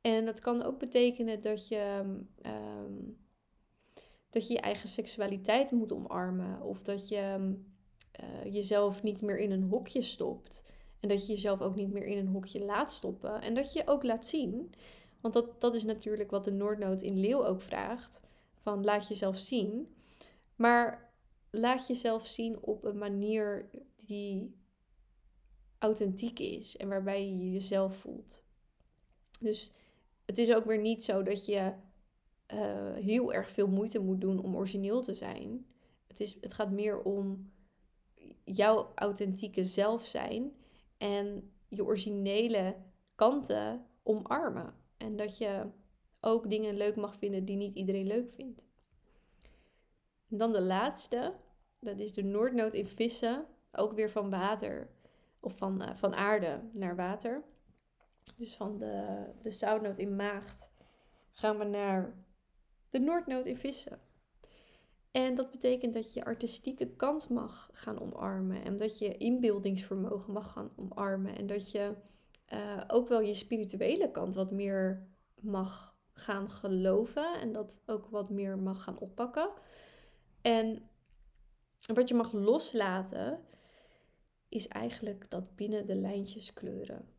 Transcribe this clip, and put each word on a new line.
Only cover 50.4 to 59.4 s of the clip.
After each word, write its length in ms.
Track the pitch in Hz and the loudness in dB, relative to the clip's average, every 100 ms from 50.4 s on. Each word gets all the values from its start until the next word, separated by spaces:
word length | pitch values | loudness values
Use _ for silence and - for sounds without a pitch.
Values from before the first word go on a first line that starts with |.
| 226 | 4
de 100 | 214 | 4
laatste, 720 | 185 185 247 294 - 240 285 392 - _ _ _ | 4 4 2 -2 -4 -2 -2 -6 -16 _ _ _
dat 200 | 226 196 | -8 -6
is 140 | 208 | -6
de 120 | 196 | -2
Noordnood 500 | 196 202 240 247 220 | 0 2 4 4 2
in 120 | - 196 | 0 -4
Vissen, 600 | - 233 233 233 254 320 - _ | 2 0 2 0 0 -4 -14 _
ook 200 | - 214 | 0 2
weer 180 | 214 214 | 4 0
van 200 | 214 196 | 2 0
water 600 | 190 190 214 208 - - - - _ _ _ | 0 0 0 -2 -6 -8 -16 -20 _ _ _
of 160 | - 185 | -10 -4
van, 260 | 196 190 | -2 -2
eh, 140 | 196 190 | -4 2
van 180 | 196 | 2
aarde 460 | - 202 214 175 143 226 | 4 4 4 4 -2 -6
naar 240 | 220 185 175 | -4 -4 0
water. 480 | 180 208 226 262 294 - _ _ _ _ _ _ - - | -2 -2 -4 -6 -8 -20 _ _ _ _ _ _ -20 -12
Dus 200 | 233 - | -12 -6
van 220 | 202 208 | -6 -4
de, 480 | 220 202 202 196 208 - | -4 -4 -4 -6 -8 -8